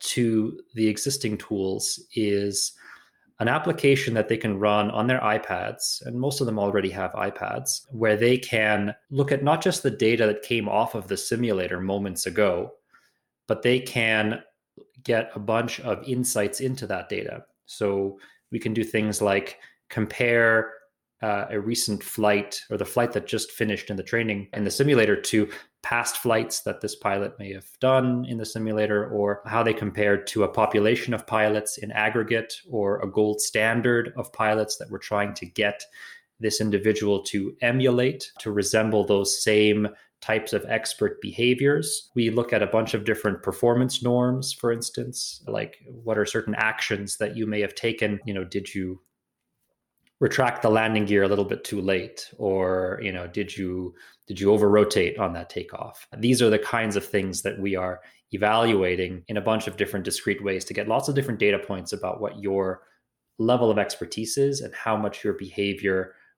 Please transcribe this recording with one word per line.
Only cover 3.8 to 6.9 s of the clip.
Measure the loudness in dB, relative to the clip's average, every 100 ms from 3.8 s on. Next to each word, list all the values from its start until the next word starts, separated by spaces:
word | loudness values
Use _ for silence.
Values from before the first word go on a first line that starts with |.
| 4 4 2
that | 0 0
they | 0
can | 0 0
run | 2 4 2
on | 2 2
their | 2
iPads, | 2 0 -2 -4 -4 -6 -6 -6
and | -6 -4
most | -2 0
of | -2
them | 0
already | 2 2 0